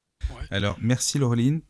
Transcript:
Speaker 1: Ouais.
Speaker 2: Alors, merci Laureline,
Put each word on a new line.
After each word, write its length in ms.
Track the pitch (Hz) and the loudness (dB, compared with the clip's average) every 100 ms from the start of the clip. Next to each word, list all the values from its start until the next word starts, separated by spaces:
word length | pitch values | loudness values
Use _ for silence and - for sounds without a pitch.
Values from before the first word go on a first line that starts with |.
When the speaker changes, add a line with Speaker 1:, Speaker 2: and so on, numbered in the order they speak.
| _ _ - | _ _ -8
Speaker 1:
Ouais. 120 | - - | -8 -6
Speaker 2:
Alors, 260 | 98 101 95 | -2 -2 0
merci 380 | 113 123 - 143 | 0 0 0 0
Laureline, 440 | 123 120 123 156 | 2 4 2 0